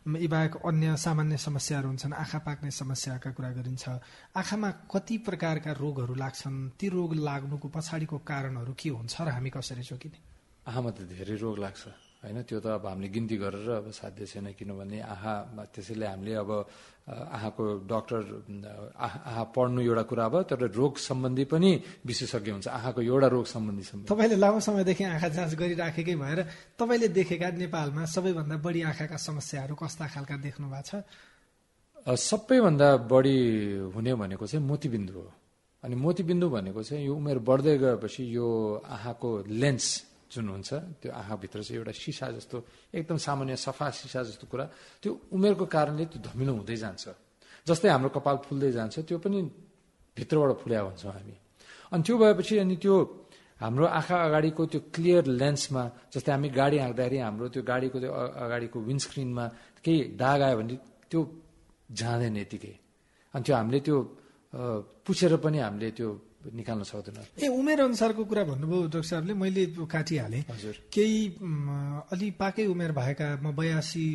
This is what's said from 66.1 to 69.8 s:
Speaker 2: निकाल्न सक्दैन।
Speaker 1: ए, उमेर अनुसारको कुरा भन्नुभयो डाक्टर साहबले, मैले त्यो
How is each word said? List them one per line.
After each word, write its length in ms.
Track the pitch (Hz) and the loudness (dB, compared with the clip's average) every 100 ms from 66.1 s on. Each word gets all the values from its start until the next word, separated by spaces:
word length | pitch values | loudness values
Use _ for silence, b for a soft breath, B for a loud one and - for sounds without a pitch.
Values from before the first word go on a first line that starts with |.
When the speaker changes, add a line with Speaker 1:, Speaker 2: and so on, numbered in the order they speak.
| 104 - _ 143 | -6 -12 _ -14
Speaker 2:
निकाल्न 280 | 113 113 113 | -10 -6 -6
सक्दैन। 640 | 98 104 101 107 107 - | -6 -10 -12 -14 -14 -4
Speaker 1:
ए, 40 | 285 | 0
उमेर 320 | 254 277 302 | 2 4 6
अनुसारको 440 | 262 233 220 214 | 4 4 2 2
कुरा 200 | 202 208 | 0 0
भन्नुभयो 380 | 180 131 156 180 | 0 0 0 0
डाक्टर 200 | 170 165 | 0 -2
साहबले, 320 | 156 170 165 | -2 -2 -2
मैले 320 | 208 190 190 180 | 0 0 2 0
त्यो 200 | 165 | -2